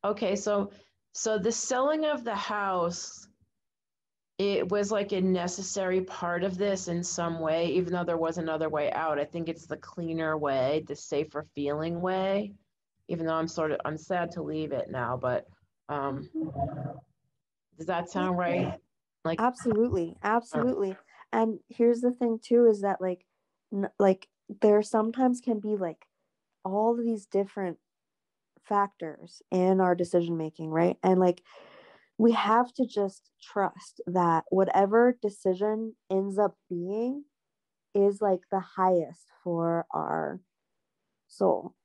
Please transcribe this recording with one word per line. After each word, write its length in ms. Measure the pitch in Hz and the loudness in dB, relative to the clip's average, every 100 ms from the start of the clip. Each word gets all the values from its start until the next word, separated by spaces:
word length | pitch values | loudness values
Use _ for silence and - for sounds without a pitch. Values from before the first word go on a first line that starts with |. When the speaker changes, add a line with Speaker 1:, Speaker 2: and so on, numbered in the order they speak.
Speaker 1:
Okay, 320 | 196 202 208 202 | -2 -2 0 -2
so, 340 | 208 208 202 - _ _ _ | 0 0 -2 -8 _ _ _
so 260 | - 226 220 | -6 -2 0
the 140 | 190 | 0
selling 520 | 226 - 254 277 311 302 | -2 -2 0 2 2 0
of 160 | 285 | -2
the 120 | 233 | -4
house, 920 | 202 - 208 202 185 175 175 - - - _ _ _ _ _ _ _ _ _ _ _ | -6 -4 -4 -2 0 0 -4 -12 -16 -20 _ _ _ _ _ _ _ _ _ _ _
it 320 | 196 196 180 | 0 0 0
was, 220 | 208 202 | -2 0
like, 180 | 214 202 | -2 -2
a 100 | 196 | 0
necessary 800 | 185 185 175 180 190 202 185 185 | 2 2 -2 -6 -8 -4 -2 -2
part 420 | 185 - 175 175 | -2 -6 -4 -2
of 120 | 190 185 | -2 -2
this 300 | 202 190 185 | -2 -2 -4
in 160 | 170 | -6
some 380 | 175 - 170 165 | -4 -4 -4 -2
way, 320 | 160 160 170 | -2 0 0
even 200 | 151 175 | 0 0
though 120 | 175 | -2
there 120 | 170 165 | -2 -2
was 220 | 160 165 | -2 -2
another 300 | 160 156 160 | -4 -2 -2
way 240 | 151 147 | -2 -2
out. 260 | - 160 147 | -2 -2 -2
I 60 | |
think 240 | 147 170 165 | -2 -4 -6
it's 180 | 170 - | -8 -10
the 100 | 151 | -12
cleaner 640 | - - 165 160 160 156 | -12 -8 -6 -4 -2 -2
way, 460 | 147 135 127 156 - | 0 0 0 0 -4
the 80 | |
safer 540 | 147 - 143 151 147 151 - | -12 -4 -4 -2 -6 -10 -6
feeling 440 | 143 147 160 170 | -4 -2 -4 -2
way, 540 | 180 185 190 196 208 202 _ _ _ _ _ | -2 -2 0 -2 -4 -10 _ _ _ _ _
even 180 | 170 165 | -6 -2
though 80 | |
I'm 140 | 160 160 | -2 -2
sort 240 | 160 156 | -2 -2
of, 80 | 147 | -2
I'm 140 | - 156 | -4 -8
sad 320 | - 180 170 | -4 -4 -4
to 100 | 175 | -6
leave 280 | 147 156 156 | -6 -6 -4
it 180 | 135 - | -4 -6
now, 280 | 127 120 127 | -4 -4 -2
but, 320 | 127 123 - _ _ _ - | -2 -2 -4 _ _ _ -8
um, 420 | 147 139 139 - | -6 -4 -6 -8
Speaker 2:
Mm-hmm. 640 | 320 320 135 139 - - - _ _ _ _ _ _ _ _ | -8 -8 -4 -6 -6 -10 -12 _ _ _ _ _ _ _ _
Speaker 1:
does 100 | 160 | -4
that 220 | 175 175 | -4 -4
sound 280 | 190 185 180 | -2 0 0
Speaker 2:
Yeah. 40 | |
Speaker 1:
right? 400 | 175 175 180 - _ _ _ _ | 0 0 -2 -6 _ _ _ _
Like, 160 | 160 170 | -6 0
Speaker 2:
Absolutely. 760 | 233 247 247 214 240 190 165 - | 0 0 -2 2 2 0 -4 -4
Speaker 1:
uh, 60 | 202 | 0
Speaker 2:
Absolutely. 680 | 226 233 - 240 - 196 190 _ - - | 0 0 -2 0 0 -2 -4 _ -20 -6
And 260 | 226 226 208 _ | -2 0 -2 _
here's 320 | - 233 240 | 2 2 4
the 120 | 247 | 0
thing 260 | 247 240 226 | 0 -2 -2
too, 280 | - 240 240 | 2 6 6
is 160 | 208 | 6
that, 180 | 196 190 | 0 -2
like, 260 | 185 180 _ _ _ _ _ | -4 -6 _ _ _ _ _
n-, 180 | 202 196 _ | -4 -4 _
like, 300 | 196 190 - _ _ 202 | 4 4 -2 _ _ 2
there 220 | 214 208 | 6 6
sometimes 580 | 208 226 214 233 254 247 | 4 0 0 2 2 2
can 180 | - 214 | -2 -4
be, 180 | 214 208 | -2 -4
like, 300 | 175 160 - _ _ _ _ _ | -4 -8 -20 _ _ _ _ _
all 320 | 190 196 220 233 | -4 0 2 2
of 80 | |
these 220 | 233 220 202 | 0 -2 -2
different 520 | 196 196 - 185 165 _ _ _ _ _ _ _ _ | -2 -2 -4 -6 -6 _ _ _ _ _ _ _ _
factors 800 | _ 202 202 _ 165 147 170 - _ | _ 0 0 _ -12 -12 -18 -20 _
in 300 | 185 185 190 | 2 4 4
our 140 | 185 | 4
decision 420 | 175 175 180 170 165 | 4 2 2 2 -2
making, 340 | 160 - 160 | -4 -8 -4
right? 280 | 160 175 - | 2 2 2
And, 160 | 185 185 | 4 6
like, 240 | 185 180 _ - - - - - _ _ | 4 2 _ -20 -20 -20 -20 -20 _ _
we 140 | 226 | 4
have 400 | 226 202 220 247 | 4 4 2 2
to 100 | - | -2
just 460 | 247 - 196 - _ _ | -4 0 -4 -4 _ _
trust 600 | - - 196 - - - - | -8 -2 -2 -4 -20 -14 -4
that 380 | 180 175 165 - | 2 4 2 2
whatever 680 | 185 190 - 196 226 240 247 | 2 4 4 4 6 4 2
decision 760 | 214 202 190 185 208 214 226 - _ | -4 -2 -2 0 0 -2 -6 -10 _
ends 280 | 190 196 196 | -2 0 0
up 180 | 208 - _ | 0 0 _
being 560 | 175 175 208 240 277 285 _ _ _ _ _ _ | -6 -4 -2 -4 -4 -12 _ _ _ _ _ _
is, 260 | 202 202 202 | 2 2 2
like, 200 | 208 185 _ | 0 0 _
the 100 | 190 | -4
highest 720 | 185 - 185 180 147 170 _ _ | -4 0 4 4 0 -10 _ _
for 420 | 180 170 170 165 - | -4 0 0 0 -2
our 480 | - 78 160 156 185 _ _ _ _ _ _ _ _ _ | -6 -4 -2 -4 -6 _ _ _ _ _ _ _ _ _
soul. 480 | - 190 95 - _ | 0 2 2 -2 _